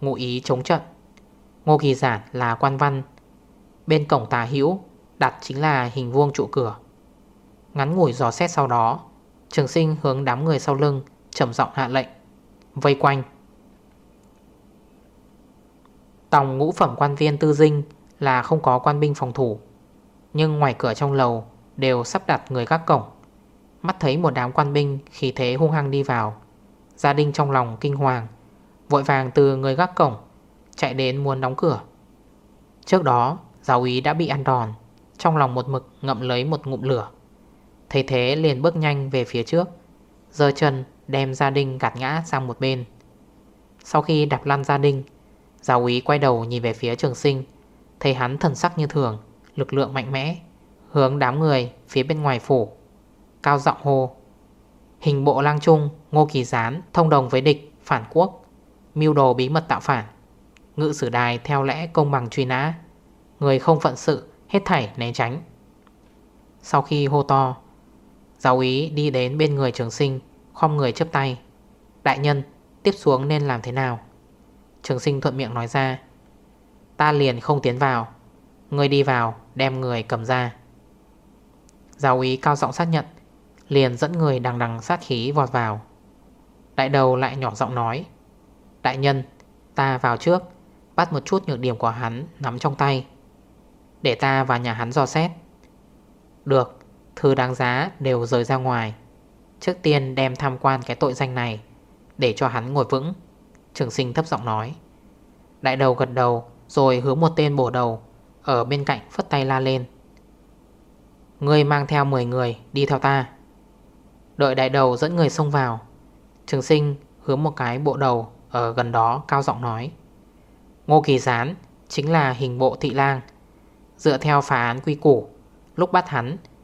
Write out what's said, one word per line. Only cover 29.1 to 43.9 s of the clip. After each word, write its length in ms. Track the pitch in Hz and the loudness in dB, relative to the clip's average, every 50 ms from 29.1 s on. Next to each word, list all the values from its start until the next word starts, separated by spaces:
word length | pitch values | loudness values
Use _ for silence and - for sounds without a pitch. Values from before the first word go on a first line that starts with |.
| 139 135 131 127 - | 0 0 0 0 4
từ 220 | 147 139 139 135 | 4 4 4 4
người 200 | 131 135 135 131 | 2 -2 0 0
gác 180 | 151 180 180 - | 0 0 0 2
cổng 220 | - 160 135 110 - - - - _ _ _ _ _ _ _ - | 2 2 2 0 -4 -12 -20 -20 _ _ _ _ _ _ _ -6
chạy 180 | - 151 135 127 | -4 -4 -2 0
đến 220 | 135 131 127 131 | 0 0 0 0
muốn 240 | 143 139 139 135 131 | -2 -2 -2 -2 -2
đóng 160 | 131 127 135 | -4 -4 -2
cửa. 240 | - 175 160 127 110 - - - _ _ _ _ _ _ _ _ _ _ _ - - _ _ _ _ _ | 0 0 0 0 -2 -6 -12 -20 _ _ _ _ _ _ _ _ _ _ _ -20 -20 _ _ _ _ _
Trước 180 | - 185 185 | 0 2 2
đó 360 | 156 135 123 120 120 135 165 - - - - - | 4 4 4 4 2 0 -2 -4 -10 -18 -20 -8
giáo 180 | - - 127 123 | 0 2 2 2
úy 200 | 127 127 123 127 | 2 0 0 0
đã 140 | 135 147 156 | 0 0 0
bị 140 | 160 165 127 | 0 0 -2
ăn 160 | 139 139 131 | -2 -2 0
đòn, 280 | 139 131 123 113 107 110 - - - _ - - _ - - | 0 0 0 0 -4 -8 -12 -18 -20 _ -20 -20 _ -6 -2
trong 180 | - 170 160 | 0 2 2
lòng 180 | 151 139 127 123 | 2 2 0 0
một 140 | 127 123 135 | -4 -4 -4
mực 200 | 135 127 - - - - | -4 -6 -6 -10 -14 -8
ngậm 180 | 139 135 127 107 | -6 -6 -4 -4
lấy 240 | 127 127 123 123 127 | -2 -2 -2 -2 -2
một 220 | 156 156 143 - | -2 -4 -4 -4
ngụm 160 | 135 131 123 | -6 -6 -4
lửa. 260 | 127 135 131 113 - - - - _ _ _ _ _ _ _ _ _ _ _ _ _ - | -2 -2 -2 -2 -4 -8 -14 -20 _ _ _ _ _ _ _ _ _ _ _ _ _ -2
Thấy 120 | - 139 | -2 -2
thế 340 | 131 - 135 123 123 127 143 | 0 0 0 0 2 2 2
liền 260 | 156 160 151 131 127 | 2 2 2 2 2
bước 140 | 147 165 170 | 0 0 0
nhanh 340 | 160 156 147 139 139 135 135 | 0 0 0 0 -2 -2 -2
về 140 | 135 127 117 | -2 -2 -2
phía 180 | - - 120 | -2 -4 -4
trước, 260 | 113 - 160 170 180 175 - - - _ _ _ _ _ _ _ _ _ | -2 0 0 0 0 -2 -6 -16 -20 _ _ _ _ _ _ _ _ _
giơ 180 | - - 147 139 | 0 2 2 2
chân 340 | 139 - 156 143 135 131 131 - - _ _ - | 2 2 0 0 0 -2 -6 -10 -16 _ _ -4
đem 260 | 135 135 135 131 131 | -2 -2 -2 -2 -2
Gia 160 | - 143 135 | 0 0 0
Đinh 280 | 139 143 139 135 131 131 | 2 0 -2 -2 -2 -4
gạt 180 | 135 117 - | -4 -4 -4
ngã 260 | 120 131 131 151 165 165 | -4 -6 -4 -4 -4 -4
sang 200 | - 151 131 131 | -4 -4 -4 -4
một 140 | 123 117 - | -6 -4 -2
bên. 240 | 131 131 131 123 120 - - - - _ _ _ _ _ _ - _ _ _ _ _ _ _ - - | -2 -2 -2 -2 -6 -10 -16 -20 -20 _ _ _ _ _ _ -20 _ _ _ _ _ _ _ -20 -6
Sau 180 | - | -2